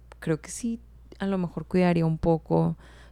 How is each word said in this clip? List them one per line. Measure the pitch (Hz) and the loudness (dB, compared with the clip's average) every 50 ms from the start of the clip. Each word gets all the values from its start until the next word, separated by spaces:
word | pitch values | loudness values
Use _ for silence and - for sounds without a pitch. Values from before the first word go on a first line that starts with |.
| - - - - | -20 -20 -20 -10
creo | - 160 160 151 | -4 -4 -4 -4
que | - - | -6 -10
sí, | - - - 233 226 233 - - - - - - - - | -12 -8 -8 -8 -8 -8 -12 -16 -20 -20 -20 -20 -12 -8
a | 196 | -4
lo | 196 196 185 | -4 -2 -2
mejor | 180 165 - 165 156 | -4 -4 -6 -8 -8
cuidaría | - - 185 180 175 175 170 165 | -2 2 2 4 4 4 2 2
un | 160 160 160 | 0 0 0
poco. | - 170 165 156 - - 165 165 165 165 | 2 2 2 2 0 0 0 2 2 2
O | 165 - - - - - - - | -2 -4 -10 -20 -20 -20 -20 -18